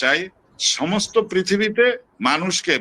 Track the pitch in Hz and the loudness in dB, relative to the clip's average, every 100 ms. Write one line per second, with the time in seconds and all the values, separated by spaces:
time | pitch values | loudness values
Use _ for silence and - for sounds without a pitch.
0 | 135 151 185 - _ - - - 156 208 | 0 0 -2 -14 _ -4 -4 -2 -2 -2
1 | - 226 208 185 185 202 214 220 247 240 | 0 0 0 -2 0 0 2 2 2 0
2 | - - 123 151 185 175 175 131 | -8 -4 0 0 0 -2 0 0